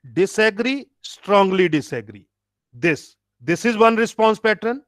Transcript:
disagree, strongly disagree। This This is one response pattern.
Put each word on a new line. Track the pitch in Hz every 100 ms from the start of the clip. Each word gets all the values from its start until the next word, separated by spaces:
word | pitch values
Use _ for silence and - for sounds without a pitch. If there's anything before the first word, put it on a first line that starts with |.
| 131
disagree, | 117 190 - 214 208 240 277 - _
strongly | - - - 202 190 185 180
disagree। | 156 - 127 107 104 _ _ _ _ _
This | 120 165 143 - _ _ _
This | 123 175 233
is | 214
one | 226 220
response | 226 - 220 214
pattern. | 220 208 220 262